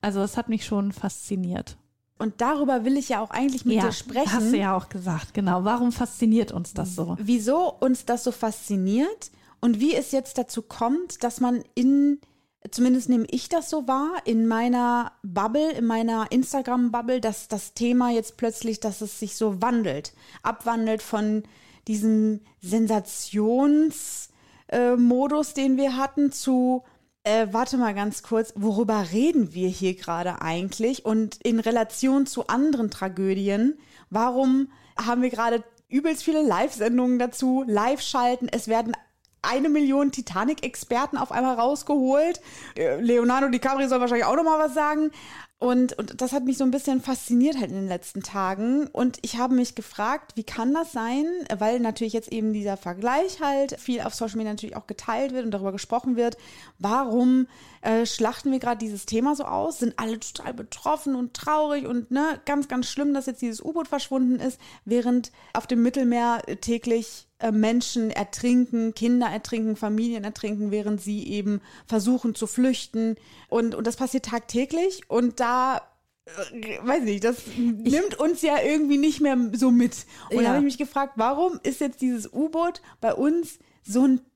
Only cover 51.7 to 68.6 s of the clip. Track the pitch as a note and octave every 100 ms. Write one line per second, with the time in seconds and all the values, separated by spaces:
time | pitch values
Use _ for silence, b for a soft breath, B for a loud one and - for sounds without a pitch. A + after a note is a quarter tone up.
51.7 | B3 A#3 A3 A3+ A3+ A3 A3+ A3 G#3+ G3+
52.7 | G3 F3 F3+ A#3 C4+ F#4 - D4 C#4 C#4
53.7 | - - A#3+ - - A3+ G#3+ G#3+ G#3 G#3+
54.7 | - - G#3 - A3+ C4+ B3+ A3+ G#3 G3
55.7 | G3 - A#3 C4 A#3+ A#3+ A#3 B B B
56.7 | _ F#3+ A#3+ C4 A3+ B3 B3+ B3+ B B
57.7 | B - A3+ A3+ - A3+ B3+ C#4+ C4 B3
58.7 | A3+ A3 G3+ - A3 C4 D4 - F#3+ G#3
59.7 | - A#3+ - A3+ A3+ - - - A#3+ A3
60.7 | - - D4+ C#4+ C4 B3 - - D4+ D4+
61.7 | C#4+ - A#3+ A3+ C4 D#4 D4 - C#4+ C#4
62.7 | B3+ B3 - C#4+ C#4 C4+ A#3+ A#3+ A3 -
63.7 | D#4+ D#4 C#4+ - C4+ B3+ B3+ C4 - B
64.7 | B - A#3+ A#3+ B3 A#3 B B - -
65.7 | A#3+ A#3 C4 B3 A#3+ A#3+ A#3 - G3+ -
66.7 | A#3 A#3+ A#3 A3 - _ _ A3+ G#3+ A3
67.7 | A#3+ - B3 A3 - G3+ - B3 B3